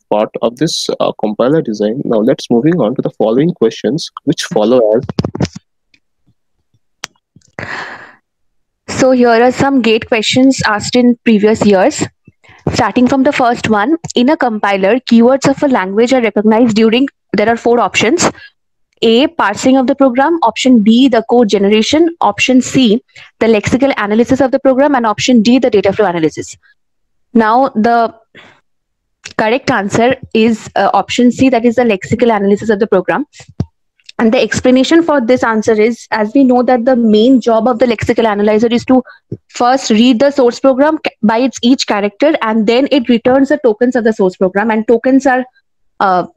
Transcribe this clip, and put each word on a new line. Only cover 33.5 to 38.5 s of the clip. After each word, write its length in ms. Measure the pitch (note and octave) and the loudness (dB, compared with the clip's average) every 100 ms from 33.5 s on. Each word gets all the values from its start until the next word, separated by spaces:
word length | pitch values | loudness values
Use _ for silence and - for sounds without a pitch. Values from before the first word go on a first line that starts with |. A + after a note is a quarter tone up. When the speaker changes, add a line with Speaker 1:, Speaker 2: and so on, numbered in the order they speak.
| - - _ _ _ _ - | -10 -10 _ _ _ _ -2
Speaker 2:
And 160 | A3 | 0
the 60 | B3 | 0
explanation 640 | A3+ - B3+ B3+ B3+ E4 | -2 -2 2 2 2 2
for 160 | E4 D4 | 2 -2
this 240 | A3+ B3+ | 0 0
answer 300 | A#3+ A3 G#3+ | 0 -2 0
is, 340 | G#3+ A3 A3+ - | 0 0 -2 -8
as 200 | A3 G#3+ | -6 -2
we 120 | C#4 C4 | 0 2
know 180 | B3 | 2
that 220 | B3 B3+ A#3+ | 2 0 0
the 100 | B3 | 0
main 460 | A3+ G#3+ A#3 C4 | 2 2 4 2
job 260 | A#3+ A3+ A#3 | 2 0 0
of 120 | A#3+ | 0
the 60 | B3 | 0
lexical 380 | A3+ - A#3+ | -2 -2 0
analyzer 440 | A3+ G3+ G#3 | 0 0 0